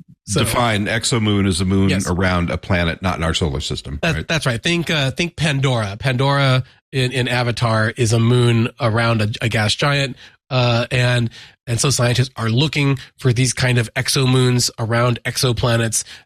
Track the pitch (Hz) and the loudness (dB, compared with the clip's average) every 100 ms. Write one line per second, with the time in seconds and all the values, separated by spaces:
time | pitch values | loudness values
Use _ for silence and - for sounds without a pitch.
0 | - - - 139 107 127 120 104 104 113 | -20 -18 -6 -2 0 0 0 0 -2 -2
1 | - 117 107 101 98 87 92 98 95 95 | -2 0 2 2 2 0 2 2 2 2
2 | 95 90 92 90 87 76 - 90 85 - | 0 0 0 0 -2 -4 -2 0 0 -2
3 | 92 - 82 82 80 69 - 76 - 69 | -4 -2 -2 -2 -2 -2 -6 -8 -8 -6
4 | 85 80 - 160 139 117 170 170 165 156 | -4 -4 -4 -4 -2 -2 -2 -2 -2 -2
5 | 135 131 175 - 156 135 135 120 101 101 | -2 -2 -6 -2 -2 0 0 0 -2 -4
6 | 135 123 139 139 139 127 - _ _ 135 | -2 0 2 2 4 2 0 _ _ -2
7 | 127 127 123 123 120 110 117 110 110 - | -2 0 0 0 0 0 0 2 0 0
8 | 113 113 113 123 120 117 117 - 117 113 | 2 2 4 4 4 2 0 -2 -2 0
9 | 117 113 107 - 113 113 107 - 147 143 | 0 0 -2 -2 -2 0 0 0 0 0
10 | 135 - - _ - 127 120 117 120 127 | -2 -6 -18 _ -4 0 2 0 0 0
11 | 123 123 117 - - _ - 117 143 123 | 2 0 -2 -6 -20 _ -4 -2 0 2
12 | 120 120 - - 113 117 156 151 139 131 | 2 2 -2 -2 -2 0 0 0 0 -2
13 | - - 127 117 127 - 127 120 107 131 | -6 -4 0 2 0 0 0 0 0 -4
14 | 123 143 127 127 127 123 - - 110 120 | -2 0 2 4 4 2 0 -4 -2 0
15 | 123 117 127 - 127 113 123 117 113 - | 0 0 -4 -2 -2 0 0 0 0 -4
16 | - - | -6 -14